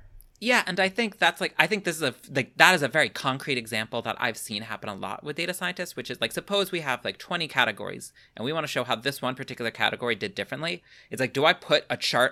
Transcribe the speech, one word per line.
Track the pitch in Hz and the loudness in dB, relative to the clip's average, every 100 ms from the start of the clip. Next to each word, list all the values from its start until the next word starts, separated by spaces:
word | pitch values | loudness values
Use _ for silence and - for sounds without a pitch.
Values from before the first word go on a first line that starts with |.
| - - - _ | -20 -20 -20 _
Yeah, | 214 247 180 | 2 2 2
and | 180 | 2
I | 190 | 0
think | 190 226 - | 0 -4 2
that's, | 170 175 | 2 2
like, | 175 - | -2 0
I | 165 | 2
think | 208 | 2
this | - 156 | -2 -2
is | |
a, | 143 - - | -2 -4 -4
like, | 139 123 - | -2 -2 8
that | 165 | 8
is | 185 | 8
a | 139 | 4
very | 147 127 | 4 2
concrete | - 139 131 - 127 | 0 -2 -2 -2 -4
example | 113 113 110 120 | -2 -4 -2 -4
that | 117 - | -4 -2
I've | 123 110 | -2 -4
seen | - 104 | -8 -8
happen | 110 104 107 | -8 -8 -8
a | |
lot | 98 98 101 | -8 -8 -8
with | 147 | -8
data | 147 170 | -6 -6
scientists, | 180 180 180 180 - | -4 -6 -6 -8 -10
which | 123 | -10
is, | 123 | -6
like, | 117 | -4
suppose | - - 202 190 | -4 -2 0 0
we | 175 | -2
have, | 147 120 | -2 -2
like, | - - | -4 -6
twenty | - 175 156 | -6 -6 -2
categories | 139 113 101 98 - - - _ - | 2 2 0 -8 -10 -14 -18 _ -8
and | |
we | 117 | -4
wanna | 160 151 | -2 -2
show | 143 | -4
how | 120 | -2
this | 113 127 139 | -2 -2 -4
one | 127 | -6
particular | 131 131 123 113 | -6 -10 -6 -6
category | - 107 110 120 | 0 0 0 -2
did | 110 104 95 | -2 -4 -6
differently. | 101 139 160 175 - - - | -6 -6 -6 -6 -12 -20 -14
It's | 107 | -4
like, | 127 | -2
do | 135 | 4
I | 156 | 4
put | 180 - 151 - | 4 2 2 2
a | 127 | -4
chart | - 120 127 | 0 2 2